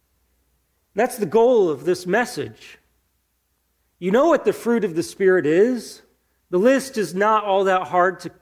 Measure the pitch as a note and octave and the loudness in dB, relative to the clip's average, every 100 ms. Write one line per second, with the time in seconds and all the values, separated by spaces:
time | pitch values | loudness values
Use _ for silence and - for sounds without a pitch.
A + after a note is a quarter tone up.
0 | _ _ _ _ _ _ _ _ _ F#3+ | _ _ _ _ _ _ _ _ _ -4
1 | B3 - F3+ G#3+ A#3 A#3+ F3 C#3 E3 E3+ | -4 -4 -2 2 4 4 2 -2 -4 -4
2 | F3+ G#3 A#3+ - A#2 - - - _ _ | -2 -2 -2 -8 -12 -14 -20 -20 _ _
3 | _ _ _ _ _ _ _ _ _ _ | _ _ _ _ _ _ _ _ _ _
4 | F3 A3+ E4 C#4+ A3 - A3+ A#3 F#3+ D#3+ | -2 2 2 2 0 -2 -2 -2 -2 -4
5 | E3 - F#3+ F#3 C#3+ E3 A#3 A#3+ - - | -8 0 2 2 2 2 2 0 -8 -20
6 | _ _ _ _ _ F3+ A#3+ C4+ - A3 | _ _ _ _ _ 0 2 2 -2 -6
7 | E3+ F#3 G#3+ G#3+ G#3 G3 F#3+ F#3 E3 F3+ | -6 -2 0 0 0 0 2 0 0 2
8 | F#3 F3 E3 - | 2 0 -12 -18